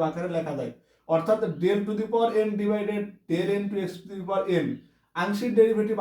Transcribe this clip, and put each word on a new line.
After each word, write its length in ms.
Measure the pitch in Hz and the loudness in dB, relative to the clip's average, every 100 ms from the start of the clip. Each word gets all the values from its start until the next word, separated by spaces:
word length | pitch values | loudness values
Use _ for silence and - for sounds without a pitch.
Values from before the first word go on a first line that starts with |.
| 160 | -2
আকারে 200 | 165 175 165 | -2 -4 -4
লেখা 180 | 156 139 | -4 -4
যায়, 140 | 120 - _ _ - | -8 -10 _ _ 0
অর্থাৎ 240 | 160 165 214 190 139 | 0 2 2 0 0
del 160 | 175 202 202 | 2 2 0
to 60 | 208 | -4
the 80 | 220 | -2
power 180 | 226 226 214 214 | 2 2 2 0
n 40 | 208 | 0
divided 400 | 208 208 202 208 - - - | 0 0 -2 -4 -6 -10 -4
del 180 | 165 196 202 | -2 0 0
n 40 | 202 | -2
to 60 | 196 180 | -4 -4
x 40 | - - | -6 -12
to 60 | 196 | -10
the 60 | 180 | -4
power 160 | 190 190 170 | -2 0 0
n, 20 | 131 - - _ _ 170 | 0 -4 -12 _ _ -4
আংশিক 340 | 185 208 247 208 | -2 -2 0 6
ডেরিভেটিভ 360 | 226 214 208 208 | 6 6 0 0